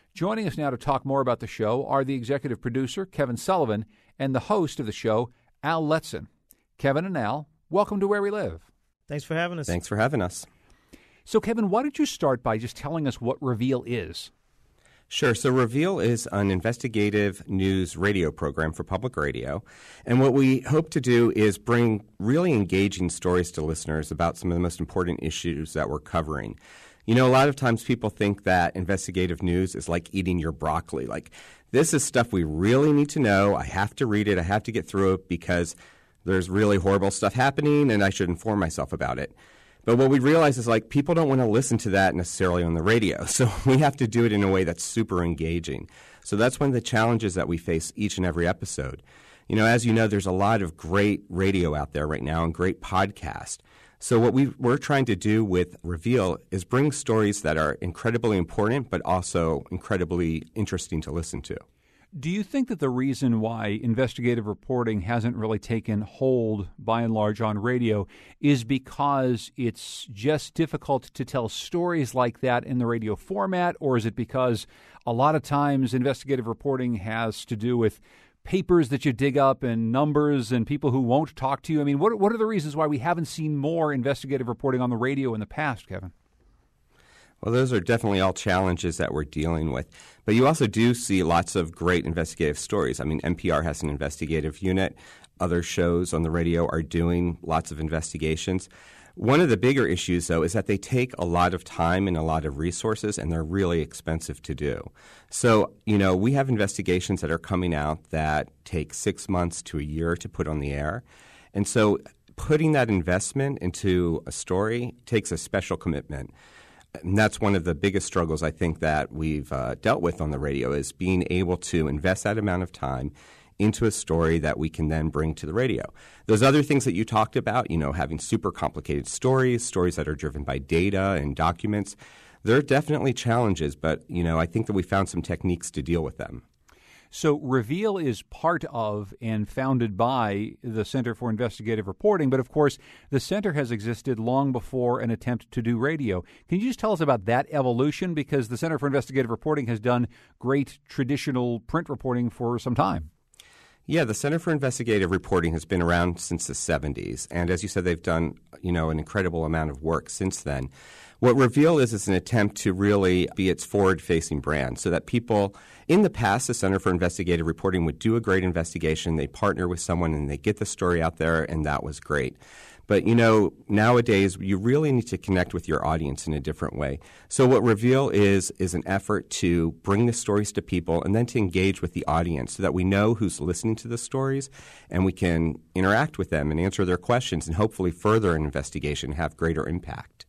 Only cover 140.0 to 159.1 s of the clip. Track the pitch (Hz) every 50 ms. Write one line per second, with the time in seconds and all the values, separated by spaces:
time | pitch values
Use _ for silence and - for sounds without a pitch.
140 | 113 123 135 123 113 104 101 101 107 110 - - - 120 110 110 104 - - 131
141 | 113 120 107 - 123 117 110 104 123 107 - - 104 113 113 107 95 95 92 -
142 | - 214 202 170 147 131 131 131 123 - - 151 147 139 - - - - - -
143 | _ _ 139 120 - - 185 208 202 190 143 151 135 117 120 104 101 117 113 -
144 | - 139 120 110 110 120 127 135 139 139 127 113 - - 131 127 123 120 123 131
145 | 117 117 113 - - 123 123 117 - _ - 123 113 117 120 110 127 147 165 147
146 | 135 104 92 87 - - - - _ - 170 190 226 262 220 - 226 220 196 156
147 | 156 143 127 107 92 113 120 131 147 - 156 143 131 123 120 120 143 147 - -
148 | 185 180 160 151 135 - 147 139 117 110 123 - 165 165 156 131 143 139 135 135
149 | - - 131 135 123 113 113 - - 156 151 147 123 120 117 107 110 123 123 120
150 | 120 - - - - _ _ _ - 123 139 143 131 - - - _ - - 147
151 | 131 120 143 127 - 151 127 127 123 120 120 107 - - - 170 165 - 135 -
152 | - 131 123 120 120 113 - - 123 117 120 113 - 131 120 - 175 - 95 -
153 | 78 - - _ _ _ _ - - _ _ _ _ _ _ _ _ - 147 170
154 | 139 107 104 - - 143 160 160 - 175 156 139 139 131 - - 117 117 107 101
155 | 92 85 95 90 - - 98 87 82 80 82 80 - - 95 90 85 85 87 85
156 | 87 87 85 - - - 85 82 - - 67 - - - 80 69 73 73 67 -
157 | 50 50 62 - - - - 87 87 87 92 82 104 95 - 98 87 90 85 80
158 | - 90 82 82 85 73 - - - _ - - 90 90 87 82 80 80 78 78
159 | 80 -